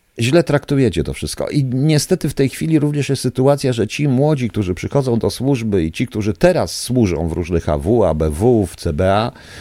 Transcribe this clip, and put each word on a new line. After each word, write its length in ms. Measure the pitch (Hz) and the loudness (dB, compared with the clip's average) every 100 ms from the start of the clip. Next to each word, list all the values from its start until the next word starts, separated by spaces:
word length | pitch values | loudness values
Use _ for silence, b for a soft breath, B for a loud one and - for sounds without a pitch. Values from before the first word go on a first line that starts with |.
| _ - | _ -4
źle 240 | 117 170 | 2 2
traktujecie 600 | 156 143 - 139 117 82 | 2 0 0 2 2 0
to 100 | 71 | -4
wszystko. 360 | - 73 - - | -6 -8 -6 -4
I 140 | 147 | -2
niestety 640 | 131 127 151 151 - 185 151 | 0 0 2 2 2 -2 -2
w 40 | |
tej 160 | - 139 | 0 -2
chwili 300 | - 156 156 | -2 0 2
również 300 | 147 147 139 | 2 -2 -2
jest 120 | 135 | -2
sytuacja, 520 | 131 - 135 143 131 | -2 0 2 2 0
że 140 | 113 104 | 0 -2
ci 200 | - 147 | 0 0
młodzi, 420 | 127 147 147 117 | 2 2 0 -2
którzy 240 | 104 92 | -2 -2
przychodzą 460 | 90 - 143 131 117 | -4 -2 -2 0 0
do 100 | 101 | -2
służby 540 | - 131 131 113 98 | -2 -2 -2 0 0
i 80 | 80 | 0
ci, 160 | - 127 | -2 -4
którzy 260 | 107 104 | -2 -4
teraz 480 | - 175 175 101 - | 2 2 2 -2 -6
służą 460 | - 127 104 76 82 | -2 2 2 0 -2
w 60 | |
różnych 360 | 85 85 82 - | -4 -2 -2 0
A 80 | 73 | 0
W, 260 | 85 120 | 2 2
A 100 | 90 | 2
B 160 | 76 78 | 2 0
W, 360 | 76 117 117 90 | 2 2 2 0
w 100 | - | -4
C 180 | 87 | -4
B 200 | 76 92 | 0 2
A, 180 | 101 120 B B B | 2 -2 B B B